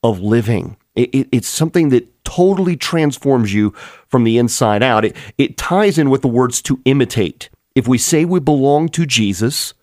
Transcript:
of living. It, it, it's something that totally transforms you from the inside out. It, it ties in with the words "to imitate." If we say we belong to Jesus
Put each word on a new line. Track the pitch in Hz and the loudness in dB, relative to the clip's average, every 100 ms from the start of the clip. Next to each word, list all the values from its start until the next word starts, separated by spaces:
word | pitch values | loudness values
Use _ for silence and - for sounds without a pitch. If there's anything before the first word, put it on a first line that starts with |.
of | 117 98 | 0 -2
living. | 101 117 110 110 85 - _ | 0 0 0 -2 -4 -14 _
It, | - 123 | -2 0
it, | 135 131 | 0 -2
it's | 123 - | -2 -4
something | - 156 175 156 | -4 -2 0 2
that | 123 120 _ | 2 0 _
totally | - - 180 196 185 165 | -10 0 2 2 0 -2
transforms | - 170 151 131 139 131 107 | -2 0 0 -2 0 0 2
you | 101 104 - - - _ | 0 0 -2 -20 -20 _
from | 131 | 0
the | 113 117 | 2 2
inside | 120 - 117 104 | 0 0 0 2
out. | 127 110 | 2 2
It, | 110 - - - | 0 -4 -18 -2
it | 139 - | -2 -2
ties | - 180 208 160 | -2 0 2 2
in | 143 | 2
with | 135 | 2
the | 135 | 2
words | 117 127 - | 0 0 -2
"to | - 139 | -4 -2
imitate." | - 139 123 - 90 - - _ _ | 0 0 0 0 -4 -4 -20 _ _
If | - 120 | -4 0
we | 127 | 0
say | - 160 | 2 0
we | 170 185 | 2 0
belong | 143 147 135 147 165 | 0 2 2 2 0
to | 156 165 | -2 -2
Jesus | 123 107 90 113 147 - - | 0 -2 0 -2 -2 -8 -12